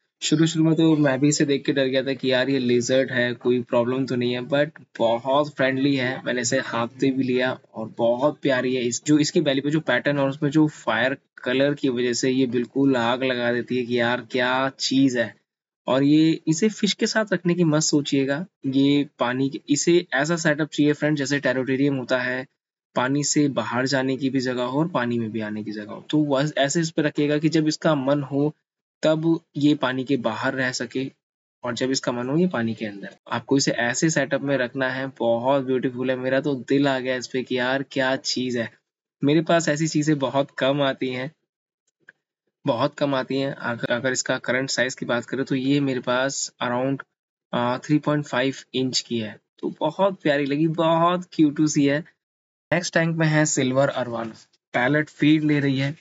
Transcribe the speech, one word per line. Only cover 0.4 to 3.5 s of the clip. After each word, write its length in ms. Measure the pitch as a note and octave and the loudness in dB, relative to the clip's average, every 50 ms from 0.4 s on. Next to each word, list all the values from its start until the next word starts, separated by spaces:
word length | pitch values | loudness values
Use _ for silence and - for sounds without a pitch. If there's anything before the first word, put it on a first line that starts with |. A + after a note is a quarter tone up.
| E3 | 4
शुरू 180 | E3 E3 D#3+ D#3+ | 2 2 2 2
में 100 | D#3+ D#3 | 2 4
तो 200 | D#3+ D#3+ D#3+ D#3 | 4 4 4 4
मैं 240 | D3 D3 C#3 C3 C3 | 4 2 2 2 2
भी 80 | D3 | 2
इसे 180 | D3 C#3+ - D3+ | 2 4 2 2
देख 180 | C#3+ C#3 C3+ - | 2 0 0 0
के 80 | D3+ C3 | 0 0
डर 120 | C#3 C3+ | 0 0
गया 180 | C3 C3 C3 B2+ | 0 0 0 0
था 100 | C3+ C3+ | -2 -4
कि 180 | B2+ C3 B2+ | -2 0 0
यार 180 | B2+ B2+ B2+ C3+ | 2 2 2 2
ये 100 | C#3 C3+ | 0 0
lizard 520 | B2 A#2+ B2 B2 A#2+ B2+ C3 C3+ C3 A#2+ | 2 2 2 2 2 2 2 2 2 0
है, 220 | C3 B2 A#2+ B2 A#2+ | 0 -2 0 -2 -2
कोई 280 | - - B2 | -2 0 0